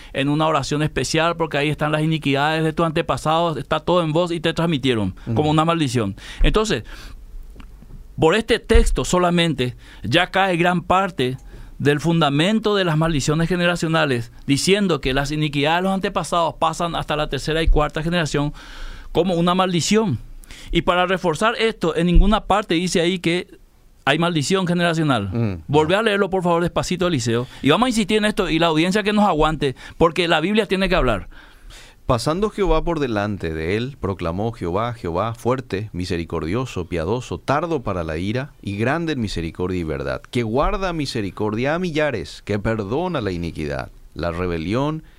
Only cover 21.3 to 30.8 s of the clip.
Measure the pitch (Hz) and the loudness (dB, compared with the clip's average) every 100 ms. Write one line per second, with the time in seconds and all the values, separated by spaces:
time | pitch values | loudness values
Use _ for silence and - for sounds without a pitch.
21.3 | 151 214 233 226 - 170 156 175 170 190 | 2 0 2 0 0 -2 0 6 6 6
22.3 | 214 - 196 220 170 180 185 170 185 170 | 4 2 0 2 0 2 2 2 0 0
23.3 | 175 - - - _ - - - 151 214 | -2 -4 -16 -20 _ -20 -4 0 2 2
24.3 | 160 131 190 170 175 175 160 151 120 98 | 0 0 0 2 2 2 2 2 2 0
25.3 | 117 113 87 - 151 156 196 226 202 190 | -2 -2 -2 0 2 4 2 2 2 2
26.3 | 190 170 170 175 151 143 175 180 147 117 | 0 2 2 0 -2 -2 -2 0 0 0
27.3 | 117 123 - 131 170 262 226 196 214 208 | -2 -4 0 2 4 2 2 2 2 2
28.3 | 202 175 156 170 156 180 214 202 208 208 | 0 0 2 2 4 2 2 2 2 4
29.3 | 156 156 151 143 - - - 165 160 170 | 4 2 2 -2 -4 -10 2 2 2 2
30.3 | 160 170 214 185 190 | 2 2 0 0 0